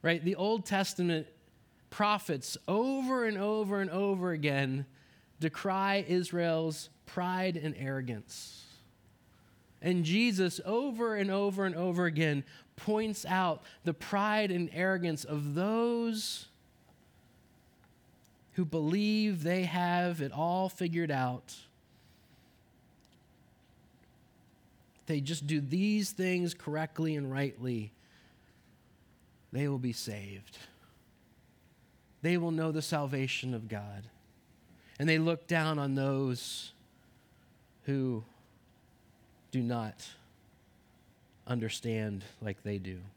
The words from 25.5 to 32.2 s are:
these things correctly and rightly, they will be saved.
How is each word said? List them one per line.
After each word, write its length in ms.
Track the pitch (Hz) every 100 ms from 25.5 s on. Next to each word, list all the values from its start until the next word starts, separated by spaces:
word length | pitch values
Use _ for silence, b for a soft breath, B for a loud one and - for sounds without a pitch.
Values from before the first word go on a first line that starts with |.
| 156
these 520 | 139 175 208 214 202
things 420 | - 185 180 175
correctly 640 | 170 - 151 156 - 160 151
and 140 | 139
rightly, 640 | 135 139 - 123 117 104 - b b b b b b b b _ _ _ _ _ _ _
they 160 | 123 143
will 100 | 139
be 140 | 123
saved. 640 | 113 - 104 98 98 101 - B B B B B _ _ _ _ _ _ _ _ _ _ _